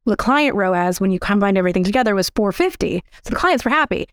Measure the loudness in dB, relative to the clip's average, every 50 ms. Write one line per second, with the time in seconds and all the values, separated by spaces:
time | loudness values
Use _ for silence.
0 | _ -2 -2 -2 0 0 2 2 2 0 0 0 0 0 0 0 0 0 0 0
1 | 0 0 0 -2 -2 0 0 2 2 2 2 2 2 2 0 0 0 0 0 0
2 | 0 2 2 0 -2 -2 -2 -2 -2 -2 0 0 -2 -2 -2 -4 -4 -4 -4 -6
3 | -8 _ -20 -20 _ -8 -4 -2 0 2 0 2 0 0 0 0 0 0 -2 -6
4 | -6 -8